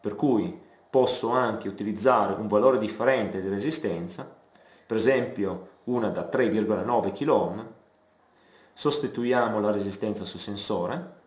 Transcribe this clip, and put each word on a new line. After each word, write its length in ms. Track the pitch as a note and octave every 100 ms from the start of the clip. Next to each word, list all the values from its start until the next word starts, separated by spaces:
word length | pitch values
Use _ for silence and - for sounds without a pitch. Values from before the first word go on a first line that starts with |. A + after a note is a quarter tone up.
Per 140 | G#2+
cui 480 | - D3 A#2 F2+ - - - _
posso 420 | C3 B2 - A2+
anche 360 | B2+ B2 A2 -
utilizzare 680 | G2 G#2 G#2 A2+ A#2+ G2
un 120 | F#2+ A2
valore 320 | G#2 B2 B2+
differente 640 | A2 - A#2+ C3 G2+ F#2+
di 80 | F#2+
resistenza, 840 | G2 B2 D#3 G#2+ E2+ F2 - - - _ _ _ - _
per 100 | A2
esempio 840 | A2+ C3+ A#2 - G2 F2+ - _
una 260 | - B2 A2
da 120 | F2
tre 240 | - - A#2
virgola 360 | G#2+ G#2 G2+
nove 280 | A2 B2 -
kilo 240 | - C#3+
ohm, 340 | B2+ G#2+ G2+ A#2 - _ _ _ _ _ _ _ _ _
sostituiamo 840 | - D3 D3 C3+ A#2 A#2+ B2 A#2 G#2+
la 140 | G#2
resistenza 520 | G#2 G2 G2 A#2 G2+
sul 140 | F2+ F2+
sensore. 760 | - F#2+ - G2 F2 C#3 F3+ -